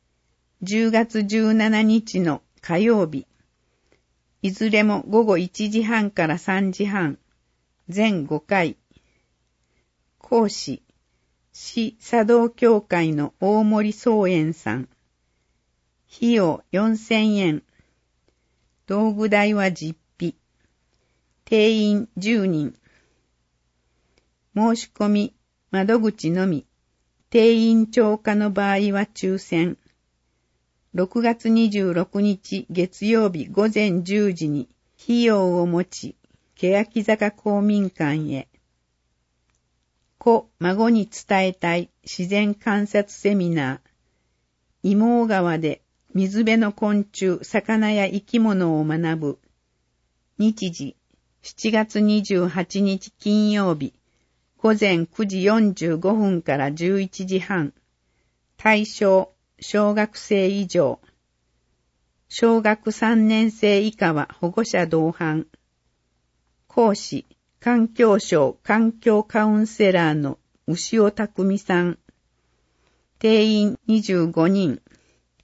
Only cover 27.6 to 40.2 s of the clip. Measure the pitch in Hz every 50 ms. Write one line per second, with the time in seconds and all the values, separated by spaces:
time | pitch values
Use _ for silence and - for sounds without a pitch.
27.6 | 226 226 226 226 220 220 - 247 226 214 214 214 - 220 208 208 208 208 190 202
28.6 | 202 196 196 196 208 202 196 196 214 - _ - - 190 190 196 - - - 160
29.6 | 165 180 - - _ _ _ _ _ _ _ _ _ _ _ _ _ _ _ _
30.6 | _ _ _ _ _ _ - 180 185 185 - 240 233 233 233 233 - 226 226 226
31.6 | 226 214 202 202 190 185 170 170 180 - - 202 208 208 196 185 - - 185 190
32.6 | - - 170 185 175 180 - - 196 214 226 226 220 202 175 156 120 - - 196
33.6 | 208 214 214 214 214 202 170 185 170 180 202 214 208 202 180 170 165 151 147 147
34.6 | - - _ _ _ _ _ _ - - 240 240 240 226 220 202 190 180 175 180
35.6 | 175 175 170 175 180 - - - - - - _ _ _ _ _ _ _ _ -
36.6 | - 180 196 202 214 - - 220 202 226 214 208 208 208 - _ - 214 202 202
37.6 | 202 208 208 202 196 180 - - 160 147 147 156 156 147 139 131 - _ _ _
38.6 | _ _ _ _ _ _ _ _ _ _ _ _ _ _ _ _ _ _ _ _
39.6 | _ _ _ _ _ _ _ _ _ _ _ -